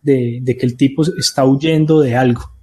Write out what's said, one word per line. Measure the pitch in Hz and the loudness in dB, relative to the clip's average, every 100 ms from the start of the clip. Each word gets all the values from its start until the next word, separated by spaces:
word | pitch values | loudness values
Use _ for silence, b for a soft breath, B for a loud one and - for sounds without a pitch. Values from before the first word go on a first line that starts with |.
de, | 143 135 120 120 | -2 0 0 -4
de | 127 123 | -4 -2
que | 127 | -4
el | 123 | 0
tipo | 135 147 156 - | -2 0 -2 -2
está | - - 135 | -4 0 2
huyendo | 139 160 160 156 156 | 2 0 0 2 2
de | 135 120 | 2 2
algo. | 127 117 - - | 0 -2 -6 -18